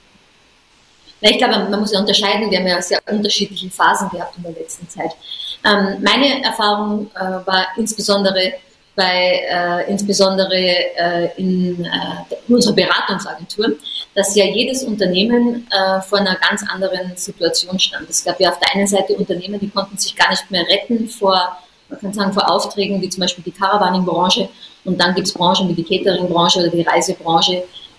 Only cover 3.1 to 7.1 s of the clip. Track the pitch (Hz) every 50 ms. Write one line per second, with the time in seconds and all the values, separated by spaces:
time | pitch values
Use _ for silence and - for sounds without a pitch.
3.1 | 208 214 208 208 208 - 202 196 196 180 185 185 - - 180 165 196 202 202 185
4.1 | 175 170 175 - - 175 175 170 160 165 - - - - 175 - - 170 156 -
5.1 | - - - - - - - - - - - 214 202 196 196 190 196 190 - 202
6.1 | 214 240 277 277 254 - - - - - 214 208 208 208 208 208 208 208 208 -